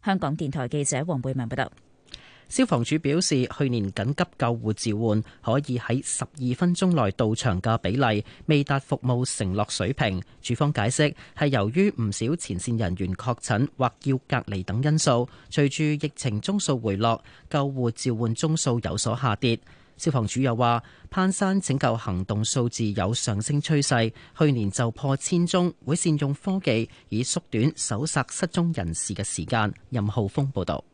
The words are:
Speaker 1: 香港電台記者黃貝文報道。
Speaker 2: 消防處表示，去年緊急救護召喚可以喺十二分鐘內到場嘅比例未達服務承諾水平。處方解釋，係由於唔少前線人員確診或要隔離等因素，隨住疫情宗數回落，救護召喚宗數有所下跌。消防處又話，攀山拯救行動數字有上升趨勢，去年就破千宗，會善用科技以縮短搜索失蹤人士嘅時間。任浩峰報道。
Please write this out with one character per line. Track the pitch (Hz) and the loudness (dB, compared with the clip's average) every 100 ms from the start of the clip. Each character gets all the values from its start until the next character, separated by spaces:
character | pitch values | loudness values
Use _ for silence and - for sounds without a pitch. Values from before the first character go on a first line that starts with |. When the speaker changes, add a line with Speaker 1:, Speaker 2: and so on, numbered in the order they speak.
Speaker 1:
香 | - 190 | 0 0
港 | 160 151 | 0 -2
電 | 147 | -4
台 | 147 127 | -4 -4
記 | 147 | -2
者 | 143 131 | -2 -2
黃 | 165 147 | -2 -2
貝 | 127 131 | -2 -4
文 | 117 | -4
報 | 117 | -4
道。 | 123 - _ _ _ - - - - | -6 -6 _ _ _ -20 -20 -20 -10
Speaker 2:
消 | - | 0
防 | 254 131 | 2 2
處 | 117 151 | 2 0
表 | - 156 | 2 0
示， | 180 139 127 - | 2 2 0 0
去 | 139 | 0
年 | 120 98 | 2 0
緊 | 92 107 | -2 -2
急 | 143 180 - | 0 -2 0
救 | 120 | 0
護 | 117 110 | 0 -2
召 | 107 117 104 | -2 -2 0
喚 | 113 107 107 - | 2 2 0 -8
可 | - 123 147 | 0 0 0
以 | 123 | -4
喺 | - 123 | -2 -2
十 | - - | -2 -6
二 | - - 127 120 | -6 -4 -4 0
分 | 175 | 0
鐘 | 175 185 | 2 2
內 | 170 107 | 4 2
到 | - 110 | 2 0
場 | 110 127 90 | 2 0 0
嘅 | 113 113 | 2 0
比 | - | 0
例 | 117 131 104 - - - | 2 2 2 -2 -12 2
未 | 151 | 2
達 | 143 139 | 2 -2
服 | - 135 | 0 -2
務 | 123 123 127 - | 0 0 0 -2
承 | 98 | -2
諾 | 95 104 | 0 0
水 | - 98 | 0 -2
平。 | 135 120 92 - - | 0 0 -2 -8 -14
處 | - | -6
方 | 120 147 | 0 0
解 | 147 - | 2 0
釋， | - 151 147 - - | 2 2 0 -14 -2
係 | 147 | 0
由 | 135 101 | 2 2
於 | 135 202 - | 2 2 2
唔 | 110 | -2
少 | 101 113 170 | 0 -2 -2
前 | - 90 | -4 -6
線 | - 113 | -2 0
人 | 104 90 | 0 -2
員 | 92 92 | -4 -4
確 | - 120 | -4 -4
診 | - 104 139 - | 0 0 0 0
或 | 127 - | -2 -2
要 | - 131 _ | -2 -2 _
隔 | 131 - | -4 -2
離 | 98 | -6
等 | 92 101 | -4 -2
因 | 143 156 | 2 2
素， | - 120 123 - - | 4 2 0 -6 -6
隨 | - 143 | 2 2
住 | - 151 147 151 | 2 0 0 -4
疫 | - | -4
情 | 135 104 | -2 -2
宗 | - 202 | -2 -2
數 | - 131 | 0 0
回 | 113 98 | 0 2
落， | 117 113 - - - | 2 0 -4 -20 -4
救 | 151 139 | -2 0
護 | 135 120 | 0 -2
召 | 113 131 | 0 -2
喚 | 113 117 | 0 0
宗 | 113 160 160 | 0 0 0
數 | - 120 | 2 0
有 | 92 107 | 0 -2
所 | - | -2
下 | 117 131 104 | 0 0 2
跌。 | 123 113 - - - - | 2 0 -4 -20 -20 -6
消 | - | 0
防 | 135 107 | 0 0
處 | 127 | 0
又 | 131 113 | 0 2
話， | 120 117 - - - | 2 2 -2 -20 -8
攀 | - 190 | 0 0
山 | 190 196 190 | 2 2 0
拯 | - 135 | 0 0
救 | 135 113 | 2 0
行 | - 90 | -2 -4
動 | 92 104 | -2 -2
數 | 110 139 120 | 0 0 0
字 | - 110 | 0 -2
有 | 104 95 | 0 -2
上 | 120 - 101 | -2 -2 -2
升 | 107 147 | 0 -2
趨 | - 151 143 | 2 0 2
勢， | 127 113 - - - | 2 2 -2 -20 0
去 | 156 | 2
年 | 127 101 | 2 0
就 | - 120 | 0 -2
破 | - 139 | -2 -2
千 | 135 - 175 175 | -2 0 0 2
宗， | 185 180 - | 2 0 -2
會 | - | -4
善 | 160 - 151 | 0 2 2
用 | 143 | 0
科 | 143 - 190 | -2 -2 -2
技 | 185 113 113 - - | 0 0 0 -8 -6
以 | 107 | -4
縮 | 127 - - | -2 -4 -4
短 | 110 123 - | 0 0 0
搜 | - 104 151 | -6 -4 -2
索 | - 127 | -2 -4
失 | - 180 | -4 -4
蹤 | - 170 | 0 0
人 | 156 87 | 0 -4
士 | 82 - | -4 -6
嘅 | 95 | -6
時 | 98 - | -6 -6
間。 | 80 117 107 - - | -2 0 0 -2 -6
任 | 127 104 | -2 -2
浩 | 107 101 | 0 -2
峰 | - 139 | 0 -2
報 | 135 | -2
道。 | 92 - - | -4 -4 -6